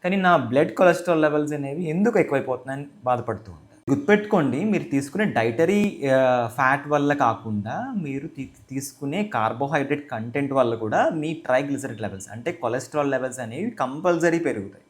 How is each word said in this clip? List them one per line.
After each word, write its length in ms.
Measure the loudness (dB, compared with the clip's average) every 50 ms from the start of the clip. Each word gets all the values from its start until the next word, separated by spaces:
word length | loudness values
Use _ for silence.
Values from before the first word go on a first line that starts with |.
| -2
కానీ 140 | 0 0 2 4
నా 60 | 6 4 4 4 2
బ్లడ్ 220 | 2 2 2 2 4 6
కొలెస్ట్రాల్ 440 | 6 6 6 4 2 0 2 2 2
లెవెల్స్ 280 | 2 2 0 -2 -2 -4 -6
అనేవి 240 | -6 -6 -6 -6 -4 -2 0
ఎందుకు 240 | 2 2 4 4 4 2
ఎక్కువైపోతున్నాయని" 640 | 4 2 -2 0 -2 -6 -6 -6 -10 -10 -10 -10 -12 -16 -6 -2 0
బాధపడుతూ 400 | 0 0 0 -4 -6 -6 -8 -16 -20
ఉంటారు. 120 | -20 -20 _ -20 _ _ 0
గుర్తుపెట్టుకోండి, 680 | 0 0 4 4 2 2 4 0 0 2 2 2 0 -2 0 0
మీరు 140 | 0 0 -2 0 -2
తీసుకునే 300 | -2 -2 -2 -4 -2 -2 0 0
డైటరీ, 440 | 0 0 0 2 2 2 4 4 2 2 0 0 -2 0 2 4
ఆ, 20 | 4 4 4 4 2 0 -2 0
ఫ్యాట్ 280 | 2 2 4 2 2 0 0 0
వల్ల 180 | 2 2 2 2 4 2
కాకుండా 500 | 2 2 0 -6 -6 -4 -4 -4 -6 -8 -8 -8 -6 -6 -6 -6
మీరు 220 | -6 -6 -8 -8 -10 -12
తీ-, 140 | -12 -14 -14 -14 -20 -18 _ -8
తీసుకునే 480 | -8 -8 -8 -12 _ -6 -4 -2 -2 -4 -2 0
కార్బోహైడ్రేట్ 680 | 0 0 0 0 -2 -4 0 0 0 0 0 -2 -4 -4 -8 -8
కంటెంట్ 380 | -8 -8 -4 -4 -2 -2 0 2 2
వల్ల 140 | 4 2 2 -2 -2
కూడా 180 | 0 2 2 2 2 0 -2
మీ 80 | -4 -4 -6 -8 -2
ట్రైగ్లిసరైడ్ 560 | 0 0 0 0 0 -4 -6 -6 -8 -8 -6 -8
లెవెల్స్ 220 | -8 -8 -10 -12 -12 -14
అంటే 160 | -6 -6 -6 -6 -2 -2
కొలెస్ట్రాల్ 520 | -2 -2 -2 -6 -4 -2 -2 0 0 0
లెవెల్స్ 260 | -2 -2 -4 -6 -8 -8
అనేవి 260 | -8 -6 -6 -6 -8 -4 -4 -4
కంపల్సరీ 560 | -4 -4 -2 0 0 2 4 2 2 2 2 0 -2
పెరుగుతాయి. 360 | -2 -4 -8 -10 -14 -20 _ _